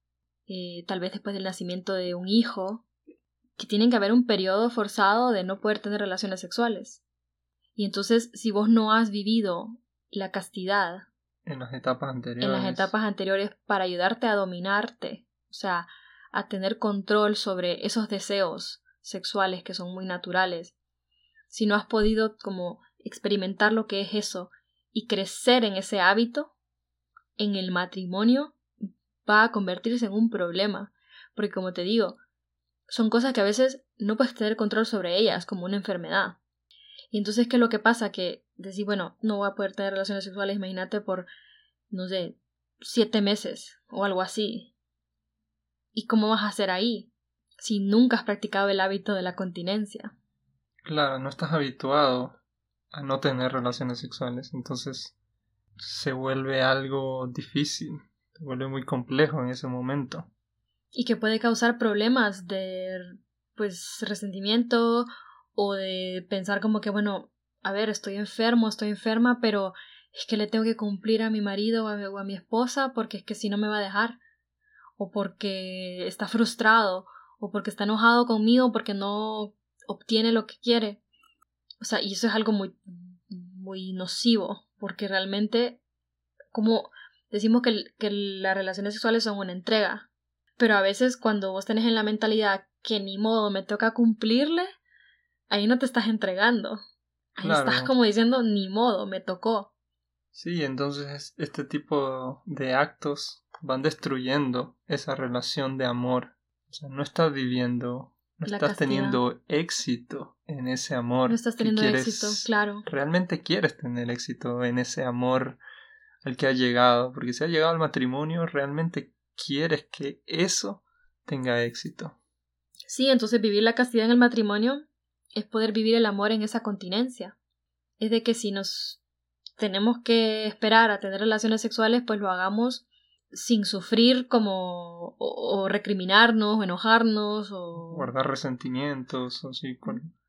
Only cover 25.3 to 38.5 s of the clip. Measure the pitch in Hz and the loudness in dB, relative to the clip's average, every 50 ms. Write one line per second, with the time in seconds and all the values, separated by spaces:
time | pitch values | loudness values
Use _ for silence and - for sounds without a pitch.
25.3 | - - - 254 247 254 226 208 196 190 190 - 214 196 180 185 202 220 240 233 | -6 -2 4 4 4 6 4 2 -2 -4 -6 -4 0 2 4 6 6 4 2 0
26.3 | 233 285 311 - _ _ _ _ _ _ _ _ _ _ _ _ _ _ _ _ | 0 -6 -6 -6 _ _ _ _ _ _ _ _ _ _ _ _ _ _ _ _
27.3 | _ - 214 208 202 190 185 185 180 180 180 180 - 190 185 175 180 196 214 233 | _ -6 -4 -2 -2 -2 -2 -2 -2 -2 -2 -4 -6 -8 -8 -4 -2 2 4 4
28.3 | 247 269 294 311 _ _ _ _ _ - 208 190 - _ _ _ _ _ _ - | 4 4 2 -4 _ _ _ _ _ -12 -12 -12 -12 _ _ _ _ _ _ 4
29.3 | 208 214 220 226 226 214 196 180 180 180 - 233 240 240 240 202 196 214 226 226 | 6 6 6 6 4 0 -2 -2 -4 -2 -2 -2 -2 0 -2 0 2 2 2 2
30.3 | 226 185 180 175 170 180 202 208 190 - 202 - _ _ _ _ - - - - | 2 0 -2 -2 0 0 0 0 -2 -4 -8 -12 _ _ _ _ -20 -20 -20 -14
31.3 | _ - 208 196 - 196 185 185 180 180 175 185 220 226 208 180 - _ _ _ | _ -6 -4 -4 -4 -4 -6 -4 -4 -4 -2 0 2 2 2 0 -2 _ _ _
32.3 | _ _ _ _ _ _ _ _ _ _ _ - - - 226 220 226 240 240 269 | _ _ _ _ _ _ _ _ _ _ _ -6 -2 0 2 2 4 2 2 2
33.3 | 254 233 196 202 208 247 262 262 262 - _ _ _ - 202 202 220 220 262 247 | 2 2 2 2 4 4 4 2 2 -2 _ _ _ -4 -2 0 2 2 2 0
34.3 | - - 220 214 220 214 220 208 - 220 220 - - 202 180 170 175 196 226 202 | 0 -2 -2 -2 0 0 -2 0 2 0 0 0 0 -2 -2 0 2 4 4 4
35.3 | - - 170 - 202 185 175 185 202 202 185 - 190 175 170 160 170 196 190 - | 2 0 -4 -6 -8 -6 -4 -4 -4 -4 -2 -4 -6 -6 -4 -2 0 0 0 -2
36.3 | - _ _ _ _ _ _ _ - - _ - - - - _ - 208 202 208 | -6 _ _ _ _ _ _ _ -20 -20 _ -20 -20 -20 -12 _ -4 -4 -2 0
37.3 | 214 233 240 233 - 240 233 233 226 214 - 226 233 233 220 202 - - 180 175 | 2 2 2 4 4 4 4 4 2 2 2 2 2 2 0 -4 -4 -4 -4 -4
38.3 | - - _ _ | -6 -8 _ _